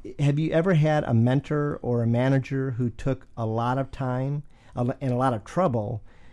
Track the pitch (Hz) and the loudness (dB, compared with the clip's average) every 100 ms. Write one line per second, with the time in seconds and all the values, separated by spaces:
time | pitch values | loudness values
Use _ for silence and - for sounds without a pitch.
0 | 107 - 143 147 160 165 185 165 156 151 | -12 0 0 2 2 2 4 4 4 2
1 | - 117 120 139 - 147 147 - 123 120 | 2 4 4 2 0 -2 -2 -4 -2 0
2 | 117 120 131 135 - 135 135 117 120 - | 2 2 4 2 0 -4 -4 -2 -4 -2
3 | 139 131 - - 113 113 120 131 131 - | -4 -4 -6 -6 -2 0 0 -2 -4 -6
4 | 127 127 135 147 - - - - 123 - | -4 -2 -4 -6 -8 -20 -12 -4 -4 -2
5 | 135 123 131 110 - 165 185 117 104 107 | -2 0 0 -2 -4 0 0 0 -4 -6
6 | - - - | -10 -20 -20